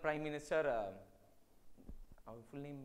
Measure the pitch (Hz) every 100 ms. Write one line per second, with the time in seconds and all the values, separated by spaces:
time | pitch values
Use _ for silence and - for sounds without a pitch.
0 | 156 151 151 147 147 160 147 117 98 95
1 | - - - - - - - - - -
2 | - - - 117 113 143 143 139